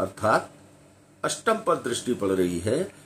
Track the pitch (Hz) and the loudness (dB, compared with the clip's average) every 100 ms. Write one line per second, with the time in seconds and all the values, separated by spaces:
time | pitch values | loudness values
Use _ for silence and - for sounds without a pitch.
0 | 95 - 107 151 - - - - - _ | -6 -2 2 2 0 -14 -20 -20 -20 _
1 | _ _ 151 - - 214 - 156 127 117 | _ _ -6 -2 0 0 2 0 0 -4
2 | - 107 98 95 90 87 92 139 190 - | -2 0 2 2 2 0 0 0 -2 -8